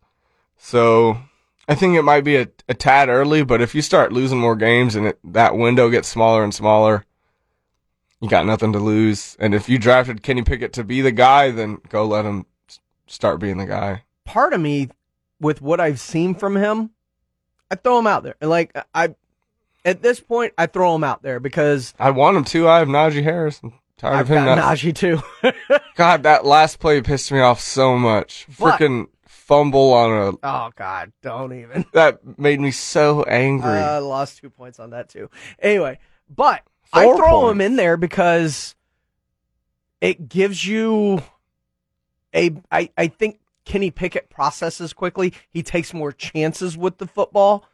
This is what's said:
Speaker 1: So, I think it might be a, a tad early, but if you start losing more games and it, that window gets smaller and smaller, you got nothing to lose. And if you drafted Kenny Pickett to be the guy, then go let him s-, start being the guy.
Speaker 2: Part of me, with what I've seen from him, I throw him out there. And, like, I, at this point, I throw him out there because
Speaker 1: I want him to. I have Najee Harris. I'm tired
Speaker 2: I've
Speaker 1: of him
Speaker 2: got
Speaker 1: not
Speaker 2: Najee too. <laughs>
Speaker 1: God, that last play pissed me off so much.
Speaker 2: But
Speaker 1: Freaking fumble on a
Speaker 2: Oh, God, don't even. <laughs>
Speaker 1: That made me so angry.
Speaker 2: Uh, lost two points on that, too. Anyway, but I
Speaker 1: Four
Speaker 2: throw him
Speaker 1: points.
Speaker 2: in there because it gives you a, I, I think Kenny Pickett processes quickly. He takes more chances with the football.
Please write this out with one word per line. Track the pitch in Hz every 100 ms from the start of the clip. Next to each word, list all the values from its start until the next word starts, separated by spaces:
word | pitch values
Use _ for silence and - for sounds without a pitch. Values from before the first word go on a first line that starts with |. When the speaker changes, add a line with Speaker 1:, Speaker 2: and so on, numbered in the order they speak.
| _ _ _ _ _ _
Speaker 1:
So, | - 120 117 113 113 113 131 _ _ _ -
I |
think | 151 185 170
it |
might | 147 147
be | 143 143
a, | 120 _ -
a |
tad | 127 135 139 139
early, | 123 143 156
but | 139 117
if | 120
you | 151
start | 151 185 131
losing | 120 131 131
more | 117 113
games | 110 120 123
and | 107 104
it, | -
that | 85 98 117 104
window | 117 123 117
gets | 117 -
smaller | - 113 113
and | 104
smaller, | - 110 107 110 107 - _ _ _ _ _ _ _ _ _ _ _
you | 110
got | 101 87
nothing | 110 110
to | 104
lose. | 107 107 110 101 - -
And | 107
if | 101 101
you | 127
drafted | 110 127 127 113
Kenny | - 127
Pickett | 113 127 117
to | -
be | 104 123
the | 135
guy, | 113 127 139 139
then | 113 107 101 -
go | 110 107
let | 104
him | 104 101 - _ _
s-, | - _ _ _
start | - 107 82
being | 101 92
the | 95
guy. | 98 101 98 - _
Speaker 2:
Part | - 214 285
of | 254
me, | 151 143 131 _ _ _ _ _
with | 151 151
what | 139 170
I've | 165 135
seen | - 160 180 190
from | 196 196
him, | 208 220 220 _ _ _ _ _ _ _ -
I | 190
throw | 254 247
him | 220
out | 190
there. | - -
And, | 156
like, | 170 165 - -
I, | 151 170 - _ _ _ _ _ _ 175
at | 185
this | 226 247
point, | - 233 233 -
I | 165
throw | 185 180
him | 160
out | 147 120
there | 135 123
because | 131 165 147 143 123 -
Speaker 1:
I | 131
want | 135 147 190
him |
to. | 139 165 165
I | 165
have | 156
Najee | 143 160 147
Harris. | 147 170 156 143
I'm | 123 - _ _
tired | - 139
Speaker 2:
I've |
Speaker 1:
of | 127 147
him |
Speaker 2:
got | 135 131
Speaker 1:
not | 139 151
Speaker 2:
Najee | 160
too. | 160 180 160 - -
<laughs> | 247 - - 285 - -
Speaker 1:
God, | 170 165
that | 143 151
last | 139 147 156 -
play | 160 147
pissed | 131 139 -
me | 139
off | 127 120
so | - - 131 123
much. | 120 107 - - - 135
Speaker 2:
But | 160 170
Speaker 1:
Freaking | 151 123 - _
fumble | _ _ - 147 147 135 135
on | 123 113
a | 110 98 92 139
Speaker 2:
Oh, | 131 120 -
God, | 95 92 87 _
don't | 135 117 131
even. | 127 117 143 175
<laughs> |
Speaker 1:
That | 160 156 - - 123
made | 143 143
me | 139
so | 131 - 165 151 147
angry. | - 117 135 139 123 156
Speaker 2:
Uh, | 151 151
lost | 139 135 139 -
two | 139
points | _ 127 120
on | 117
that, | 117 -
too. | - 101 - - -
Anyway, | 202 208 156 127 _ _ _
but | 147 285 190 - _ _
I | -
Speaker 1:
Four | 214 349
Speaker 2:
throw | 320 320 247
him | 208
Speaker 1:
points. |
Speaker 2:
in | 196 254
there | 180 165
because | 170 - 175 170 165 139 - - _ _ _ _ _ _ _ _ _ _ _ _
it | 175 180 143
gives | 175 196 185 185
you | 220 226 220 208 190 - _ _ _ _ _ _ _ _ _ _
a, | 160 170 151 -
I, | 160 175 -
I | 170
think | - 220 208 _ _
Kenny | - 196 196
Pickett | - 180 - -
processes | - 143 - 170 - 165
quickly. | - 185 185 185 - _
He | 170
takes | - 180 -
more | 170 147
chances | - 170 160 156 165 185 165
with | 185 -
the | 185
football. | - 196 208 196 202 -